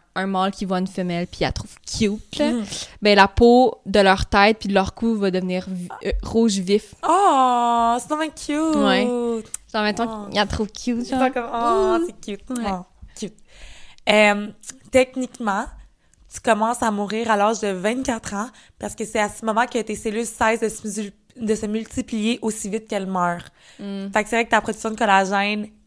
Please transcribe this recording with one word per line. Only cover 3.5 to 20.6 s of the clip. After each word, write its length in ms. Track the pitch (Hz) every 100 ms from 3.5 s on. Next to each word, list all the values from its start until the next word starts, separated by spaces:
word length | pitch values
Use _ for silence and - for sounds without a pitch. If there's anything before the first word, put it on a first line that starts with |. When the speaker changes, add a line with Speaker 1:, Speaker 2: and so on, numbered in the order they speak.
| 240 254 - -
Speaker 1:
de 140 | 202
leur 260 | 196 196 -
tête 320 | 208 202 220
puis 100 | 196
de 40 |
leur 200 | 196 190
cou 220 | - 233 220
va 160 | 196
devenir 340 | 185 185 185 185
vi-, 200 | 185 175 - -
euh, 60 | -
rouge 360 | - 226 226 196
vif. 340 | 180 202 - - 320
Speaker 2:
Oh, 880 | 349 392 285 254 247 240 233 233 240
c'est 80 | -
tellement 180 | 302 311
cute. 500 | - - 294 320 311
Speaker 1:
Ouais. 600 | - - 247 240 240 226 - - -
Genre, 100 | 220
mettons 240 | 214 208 233
Speaker 2:
Oh. 160 | 220 202
Speaker 1:
qu'ils 60 | 202
la 60 | 214
trouvent 260 | - 208
cute, 260 | - - 233
Speaker 2:
Ils 60 | 247
Speaker 1:
genre. 140 | 262 254
Speaker 2:
sont 40 |
comme, 180 | 262 233
oh, 440 | 233 233 233 - 339
Speaker 1:
Mhm. 60 | 349
Speaker 2:
c'est 280 | - - 196
cute. 120 | -
Speaker 1:
Ouais. 160 | 247 214
Speaker 2:
Oh, 140 | 185 180 _ - -
cute. 180 | 214 - - - - - - - -
Euh, 380 | 208 208 202 208 - - - -
techniquement, 760 | 262 254 262 247 - 220 196 277 - - _ _ _ _
tu 60 | -
commences 400 | - 214 220 240
à 80 | 233
mourir 380 | 202 202 220 226
à 60 | 208
l'âge 220 | 202 226
de 80 | 208
vingt-quatre 680 | 185 185 247 262 226 -
ans 160 | 202 233 - - _
parce 160 | 208 -
que 100 | 214
c'est 140 | 226
à 100 | 208
ce 140 | 208 226
moment 200 | 214 247
que 120 | 247
tes 140 | 214 214
cellules 300 | 226 214 233
cessent 360 | - 226 226